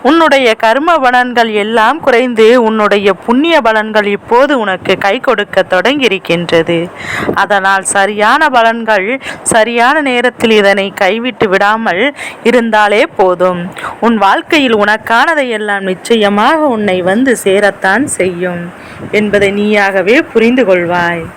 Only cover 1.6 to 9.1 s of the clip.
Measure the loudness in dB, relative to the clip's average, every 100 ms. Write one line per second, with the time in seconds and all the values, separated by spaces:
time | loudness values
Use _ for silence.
1.6 | -2 0 0 0 0 2 0 2 4 4
2.6 | 2 0 2 2 0 -2 0 0 2 2
3.6 | 2 0 0 -2 -2 -4 0 2 2 0
4.6 | -2 -6 -4 -2 0 -2 -2 -2 -2 -2
5.6 | 0 0 0 0 0 -2 -4 -4 0 0
6.6 | 0 -2 -4 -10 -12 -8 -4 -2 0 0
7.6 | 2 0 0 0 0 0 0 2 2 2
8.6 | 2 0 -2 -2 -2